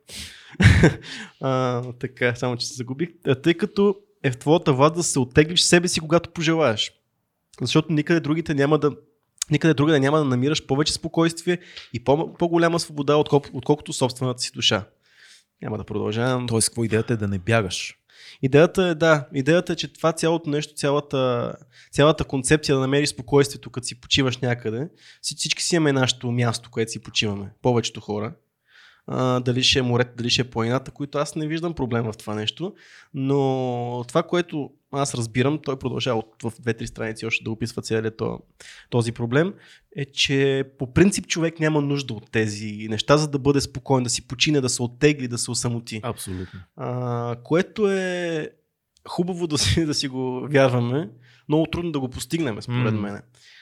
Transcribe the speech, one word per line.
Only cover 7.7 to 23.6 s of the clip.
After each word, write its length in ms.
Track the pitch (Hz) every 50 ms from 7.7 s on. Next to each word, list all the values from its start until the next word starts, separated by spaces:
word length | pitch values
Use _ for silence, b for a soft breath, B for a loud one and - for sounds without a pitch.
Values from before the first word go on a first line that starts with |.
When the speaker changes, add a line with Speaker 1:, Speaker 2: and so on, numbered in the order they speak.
| - 160 151 -
Speaker 1:
никъде 280 | 165 147 147 - 170 165
другите 340 | 135 139 156 165 160 - 156
няма 240 | 139 139 143 156 151
да, 180 | 143 147 - - - _ _ _ _ _ _ - - -
никъде 240 | 151 147 - 165 151
другаде 260 | 120 143 156 160 139
няма 180 | 135 139 151 156
да 60 | 151
намираш 420 | 135 127 123 127 143 156 151 -
повече 260 | - 135 139 156 -
спокойствие 640 | - - - 165 - 165 165 165 165 - - 175 180 175 B B B B B B
и 120 | B 113 -
по-, 300 | 170 - 156 165 - -
по-голяма 460 | - 170 170 165 170 170 165 170 170
свобода, 320 | - - 151 147 143 135 147
отколко-, 340 | 151 147 - 147 143 - -
отколкото 400 | - 131 - - 147 - - -
собствената 500 | - - 135 123 123 - 135 127 123 -
си 80 | - - -
душа. 300 | 127 120 - - - - - _ _ b b b b b b b b b b _ -
Няма 160 | 165 131 110 104
да 60 | 95
продължавам. 640 | - 107 104 104 104 107 113 120 131 127 123 123
Speaker 2:
Тоест, 220 | 117 117 113 107 -
какво 160 | - 120 117
идеята 280 | 110 107 110 113 -
е 40 | 120
да 120 | 107 107 98
не 100 | 101 95
бягаш? 600 | 90 - 113 113 104 90 - - - - - _ _ B B B B B B B
Speaker 1:
Идеята 400 | - 131 127 143 165 170 175 196
е, 120 | 185 180 165
да, 320 | 151 165 165 156 147 131 - -
идеята 380 | 139 127 143 165 180 175 -
е, 40 | 175
че 160 | - - 143
това 200 | - - - 160
цялото 380 | 165 - - 165 170 165 165 151
нещо, 240 | 143 147 151 - -
цялата, 800 | - - 143 139 147 143 - - 135 131 127 123 120 120 120 - - - _ b b b b
цялата 320 | b 143 143 156 156 - 143
концепция 500 | - - 135 123 - 156 156 156 - 143
да 60 | 135
намериш 280 | 131 131 139 143 147 143
спокойствието, 600 | - - 123 - 143 143 139 131 - -